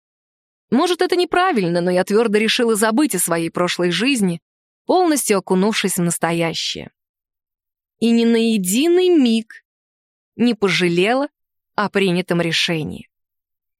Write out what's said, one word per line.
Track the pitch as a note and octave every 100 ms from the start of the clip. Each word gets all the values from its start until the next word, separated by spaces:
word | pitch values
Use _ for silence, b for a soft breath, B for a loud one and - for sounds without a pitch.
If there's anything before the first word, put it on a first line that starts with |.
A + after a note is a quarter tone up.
| _ _ _ _ _ _ -
Может, | A#3+ F4+ F4+
это | F4+ F4+
неправильно, | F4 F4+ F#4+ B3 E3+ F3
но | F3
я | F3+
твердо | F#3 G3+ A#3 G#3
решила | G#3+ - A#3 G#3+
забыть | A3 A3 D4+
о | F3+
своей | F3 E3+ E3
прошлой | - F3+ - F3+
жизни, | E3+ B3+ B3+ F#3+ E3+ _ _ _ _
полностью | - F4 F4 D4 - G3
окунувшись | - F#3 G#3 G#3 G3 -
в |
настоящее. | E3+ - E3 E3+ E3 E3+ - - - _ _ _ _ _ _ _ _ _ _ -
И | A3+
ни | A#3 A#3
на | A#3
единый | A3+ A3 F3+ A3 E4+ F4 F4+
миг | E4+ A#3+ A3+ - - _ _ _ _ _ _ _ -
не | A#3+
пожалела | A3+ G3 E3 F3+ E3+ G3 C4 D4 _ _ _ _
о | - G3
принятом | G3+ G3 F3 F3+ E3+
решении. | E3+ D#3+ - E3 D3 - - _ _ _ _ _ _